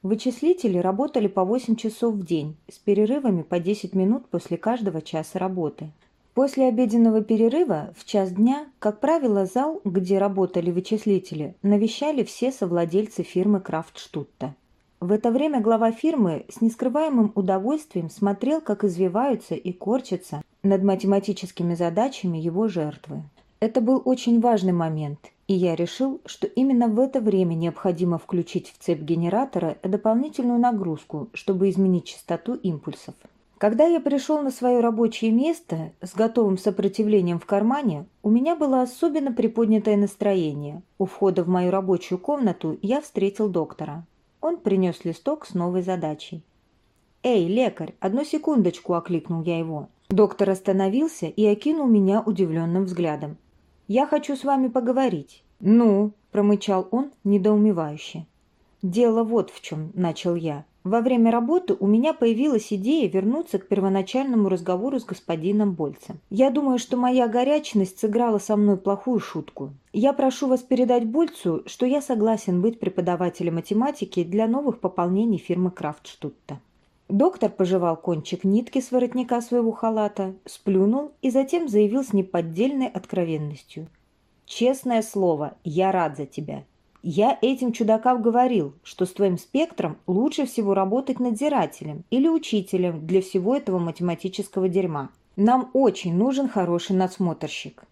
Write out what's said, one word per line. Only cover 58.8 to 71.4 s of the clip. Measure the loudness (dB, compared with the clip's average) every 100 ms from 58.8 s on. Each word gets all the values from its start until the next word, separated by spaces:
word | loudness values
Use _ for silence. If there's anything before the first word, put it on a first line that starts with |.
«Дело | -4 2 2 2
вот | 2 0 -2
в | -8
чем», | -12 -10 -8
начал | -2 -2 -2 -2 -2
я. | -4 -8 -12 _
«Во | -2 0
время | 2 4 4
работы | 4 2 0 0 0
у | 2
меня | 4 2
появилась | 2 2 2 2 0 0
идея | -4 0 2 2
вернуться | 2 0 0 -2 -6
к | -2
первоначальному | 0 2 0 0 -2 0 2 2
разговору | 0 -2 -2 -2 -4
с |
господином | -6 -12 -6 -4 0 2 0
Больцем. | -2 -6 -6 -16 -18 _
Я | 2 2
думаю, | 4 0 -2
что | -2 -2
моя | 2 2 2
горячность | 2 2 0 0 -2 -2 -2
сыграла | -2 0 0 0
со | 0 2
мной | 4 2
плохую | 0 -2 0 -2
шутку. | -2 -10 -10 -12 -14 -14 _
Я | 0 2
прошу | 4 0 0 0
вас | 0
передать | 0 0 4 2
Больцу, | 2 0 0 -2